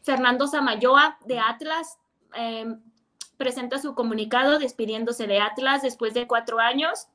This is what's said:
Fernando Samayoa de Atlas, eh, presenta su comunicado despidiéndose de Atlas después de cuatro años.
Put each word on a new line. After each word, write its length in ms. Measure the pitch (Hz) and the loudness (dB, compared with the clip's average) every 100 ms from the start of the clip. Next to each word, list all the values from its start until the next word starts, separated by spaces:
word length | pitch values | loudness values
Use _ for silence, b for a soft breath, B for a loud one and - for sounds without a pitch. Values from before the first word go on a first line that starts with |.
Fernando 440 | - 262 254 247 277 | 0 2 2 2 0
Samayoa 680 | 302 269 214 247 277 302 - 214 | 0 0 2 6 6 6 2 -6
de 140 | 247 | -2
Atlas, 600 | 220 233 311 320 320 - _ _ _ - | -2 -2 -6 -6 -6 -14 _ _ _ -8
eh, 400 | 233 226 226 226 _ _ _ _ - _ | -8 -6 -10 -12 _ _ _ _ -20 _
presenta 420 | 202 247 247 269 | -4 -4 -6 -6
su 160 | 285 269 | -6 -4
comunicado 640 | 233 220 214 240 269 302 | -2 -2 0 2 4 2
despidiéndose 680 | 269 - 220 220 226 233 214 | 0 -4 -4 -4 -4 -4 0
de 120 | 202 | 2
Atlas 420 | 208 214 262 277 | 2 0 0 2
después 320 | 269 240 226 | 0 -2 -2
de 140 | 233 240 | -2 0
cuatro 320 | 233 233 226 | -2 0 2
años. 480 | 226 262 311 427 - | 2 2 -2 -4 -12